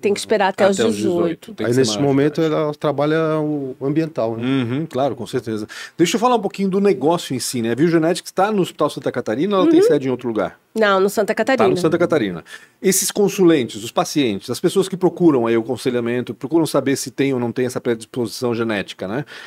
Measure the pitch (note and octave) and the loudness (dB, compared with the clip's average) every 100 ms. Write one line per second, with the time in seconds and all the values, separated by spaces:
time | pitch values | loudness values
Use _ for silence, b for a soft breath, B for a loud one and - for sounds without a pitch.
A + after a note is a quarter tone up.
0 | G#3 G3+ G3 G#3+ F#3+ G3 G3 F#3+ A3+ G3+ | -2 -2 0 0 0 2 2 4 0 0
1 | G#3 F3 E2+ - - G#2+ A2 B2 A2+ G#2+ | -2 0 -2 -4 -12 -6 0 2 2 2
2 | C#3+ C#3 D3 D3 D#3+ D3+ D3+ D3 D3+ C3+ | 2 4 2 2 0 0 -2 -2 -4 0
3 | D3 D#3+ D#3+ D#3 D3+ D3 C3+ B2+ C#3 D3+ | 0 0 0 -2 -2 -4 -6 -6 -2 -2
4 | D#3+ D#3 A2+ A2+ B2 C3+ A#2 C3 D#3+ B2+ | -2 -2 -2 -2 -2 0 0 -4 -4 -2
5 | C#3 A2 A2+ C3 A#2 G#2+ G#2+ B B - | -2 -4 -6 -6 -4 -6 -8 B B 0
6 | E3+ A3 B3 A#3+ G3+ - G3 F#3+ G3+ F#3 | 0 2 2 2 0 -2 -2 2 2 2
7 | C#3 E3+ - B2+ - B2 A2+ A#2 E3+ E3 | 2 0 -2 -6 -4 -4 -2 2 2 4
8 | D#3+ F3 - - G3+ G#3+ E3+ - D3+ D3+ | 2 -2 -4 -2 0 2 -2 0 -2 -2
9 | C3 B2 A2+ A2 F#3+ G3 D#4 E4 G#4+ D3 | -4 -4 -4 -2 0 2 4 6 6 2
10 | C3 B2 B2 G#2 E2+ - _ - G#3 F#3+ | 0 -2 -2 -2 -4 -6 _ 0 2 4
11 | G3 A3+ G3+ A3 A3 C4 G3 F3+ E3 E3 | 2 0 -2 -2 0 2 2 2 0 2
12 | F3 D#3 G2+ E2+ B B B B F#3+ F#3+ | 2 2 0 -6 B B B B 0 0
13 | - - G3+ - F3 D#3+ A2 G#2+ A#2 - | -2 0 0 4 4 4 2 -6 -6 -4
14 | F3 D#3 B2+ G2 - A#2+ F3 G3 F3+ F3+ | -2 0 0 -2 -6 -4 0 0 -2 0
15 | F3+ F3 E3+ C3+ A#2 A#2 A2+ B2 C#3 B2 | -2 4 4 4 4 2 0 -4 -2 -2
16 | A#2 B2 B2 A#2 C3 E3 D#3 - C#3 C3+ | -2 -4 -6 -8 -2 0 2 0 0 -2
17 | - - C#3 C3 A#2+ A#2 B2 B2 B2+ A2+ | -4 -2 0 0 -2 -2 -2 -2 -4 -4
18 | - C3 A2+ - B2 A2+ A2+ G#2 F2+ - | -4 -6 -6 -4 -4 -2 -2 -2 -4 -10
19 | F#2+ A#2 D3 B | -8 -6 -8 B